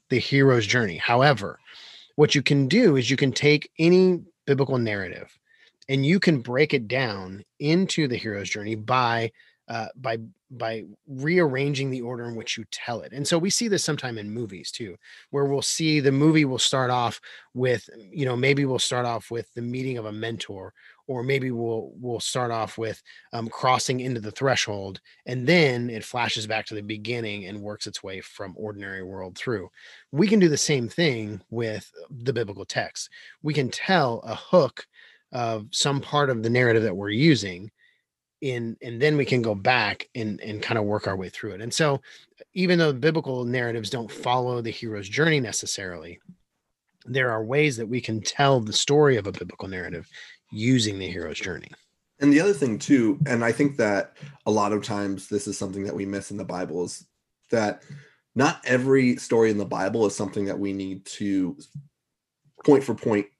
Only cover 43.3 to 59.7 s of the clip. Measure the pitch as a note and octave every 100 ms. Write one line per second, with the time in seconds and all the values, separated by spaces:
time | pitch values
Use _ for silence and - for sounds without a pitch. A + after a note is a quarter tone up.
43.3 | B2+ A#2+ B2+ A#2+ A2+ G#2+ B2+ G#2+ - B2
44.3 | B2+ B2 B2 A2+ - A#2 G#2 G2 A#2 E3
45.3 | D3+ G#2+ - G2+ - F#2+ E2+ E2 E2+ -
46.3 | - _ _ _ _ _ _ - C3 B2
47.3 | A2 A2 C#3+ D3+ A#2+ A2 B2 - G#2+ -
48.3 | - C#3 C3 G#2+ - - D3 D3 A#2 F#2+
49.3 | F2 F2+ - G2 F#2 E2 F2 - - -
50.3 | - _ A2 A#2 B2+ G#2+ G2 F2+ F2 E2
51.3 | - F#2 E2 - - _ _ _ _ C#3+
52.3 | C#3+ G3+ E3 C3 G2+ - C3+ A2 - D3
53.3 | A#2+ A#2 A2+ C#3+ C#3 G#2 G2 - - -
54.3 | - A2 G#2+ G2+ G#2 G#2 G2+ G2+ F#2+ -
55.3 | G#2 G#2 F#2+ G2 G2 G2 - G2 G2 -
56.3 | G#2 G#2+ F2+ E2+ E2 F2 - - _ _
57.3 | _ _ A#2 G#2 - - - - _ _
58.3 | A2+ D3 - B2+ B2+ C3+ C3+ B2+ - -
59.3 | A#2 A2+ G#2 G2